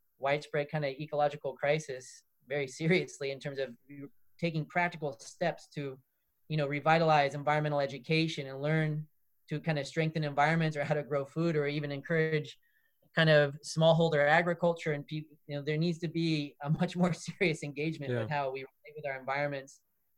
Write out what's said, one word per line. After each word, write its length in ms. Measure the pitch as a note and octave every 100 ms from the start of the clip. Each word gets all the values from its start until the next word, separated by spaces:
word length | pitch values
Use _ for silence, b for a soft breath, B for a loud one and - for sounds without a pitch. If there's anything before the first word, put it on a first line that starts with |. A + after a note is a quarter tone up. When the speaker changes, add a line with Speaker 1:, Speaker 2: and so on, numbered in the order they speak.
| _ _
Speaker 1:
widespread 500 | C3 D3 D3 D3+ C#3+
kind 140 | D#3
of 80 | C#3+
ecological 640 | C3+ D3+ D3 D3 D3 C3+
crisis 680 | B2+ C#3+ D3+ D3+ B2+ B2+ - _ _ _
very 200 | C#3+ C#3
seriously 640 | - D#3+ F3+ C#3 - C#3
in 80 | C3+
terms 200 | D3 C#3
of 100 | C3 A#2+ _ C#3+ C#3 - - _
taking 260 | E3+ D#3+ D3+
practical 500 | F3+ F3 E3+ D3+ -
steps 480 | - - E3+ - - -
to, 220 | C#3 C3+ _ _ _ _ _
you 80 | D#3
know, 100 | C#3+
revitalize 680 | C#3+ C#3+ E3 D#3+ D3+ C#3+ C#3+
environmental 440 | C#3+ D3+ D3+ C#3+
education 680 | C#3 C3 - D#3+ D#3+ D#3 C3+
and 140 | C3+
learn 440 | D3 D#3+ D#3 D3+ D3+ _ _ _ _
to 100 | D3+
kind 180 | E3 D3
of 80 | -
strengthen 380 | - D#3+ D#3+
environments 520 | D3+ C#3 D3 E3 D#3+ D3+
or 80 |
how 120 | D3+ D3+
to 80 |
grow 200 | C#3+ C#3+ C#3
food 300 | - E3+ D3+
or 120 | C#3+
even 240 | D3 C#3+
encourage 640 | C#3+ - E3 D#3+ D#3 C#3 - _ _ _ _ _ -
kind 140 | D#3+
of 260 | D3+ C#3+ C#3+
smallholder 640 | - D#3+ D#3+ D#3+ E3+ D3+ C#3+
agriculture. 680 | D#3+ E3+ E3+ F3 E3+ E3
And 120 | D3 D3
peop-, 240 | D#3 D3+ - -
you 80 | C#3+
know, 60 |
there 160 | C#3+ D3+
needs 220 | E3+ E3
to 80 | E3+
be 480 | E3 E3 D#3 C#3+ -
a 60 | C#3+
much 240 | D#3 F3+ F3
more 160 | F3
<laughs> 0 |
serious 480 | E3 - - F#3 D#3
engagement 500 | D3 C#3 D#3 D3+ C#3
Speaker 2:
Yeah. 100 | B2
Speaker 1:
with 80 | A2
how 200 | D3 C#3
we 80 | C3+
relate 340 | C3 _ - D3+
with 100 | C#3+
our 120 | C3+
environments. 640 | C3 C3+ D3 C#3 C3+ - _ _ _